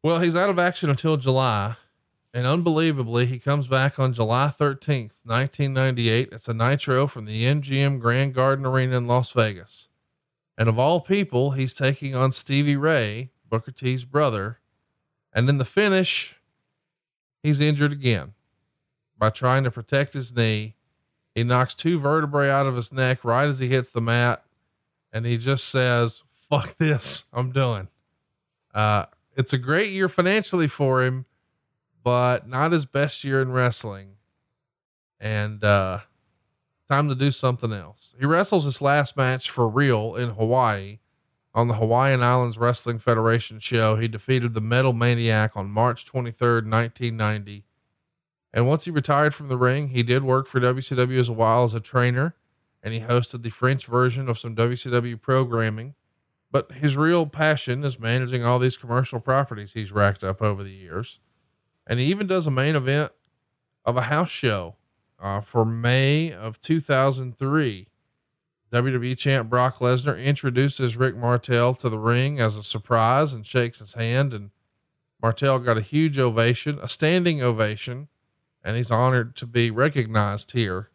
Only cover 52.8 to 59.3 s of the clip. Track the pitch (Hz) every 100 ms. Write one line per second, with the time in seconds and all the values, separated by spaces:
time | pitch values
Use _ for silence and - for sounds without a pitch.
52.8 | 110 113 113 123 120 120 117 - 127 135
53.8 | - 120 127 123 131 113 117 110 117 123
54.8 | 131 120 120 117 - 131 127 117 110 110
55.8 | 127 - _ _ _ _ _ 135 - 135
56.8 | 147 139 156 175 156 151 156 147 - 123
57.8 | 143 123 113 123 123 127 120 123 127 -
58.8 | 117 123 123 120 123